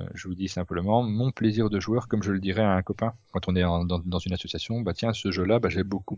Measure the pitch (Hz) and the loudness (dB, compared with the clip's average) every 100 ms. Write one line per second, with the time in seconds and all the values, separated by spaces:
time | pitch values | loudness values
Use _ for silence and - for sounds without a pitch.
0 | 87 - 95 90 95 - 90 87 95 113 | -8 -8 -8 -6 -4 -4 -4 -2 2 2
1 | 117 104 131 - 110 107 107 101 101 117 | 2 0 0 2 2 2 2 0 0 -2
2 | 117 107 95 98 95 95 107 92 92 98 | 0 -2 0 0 0 2 4 4 0 -2
3 | 113 - _ 92 - 90 90 85 87 90 | -4 -4 _ -4 0 2 4 2 2 0
4 | 87 90 95 92 - - - 113 101 85 | 0 -2 -2 -4 -4 -8 -4 -4 -2 -2
5 | 117 110 101 90 92 117 101 85 95 98 | -2 -2 -2 0 4 4 4 0 -2 -4
6 | - | -6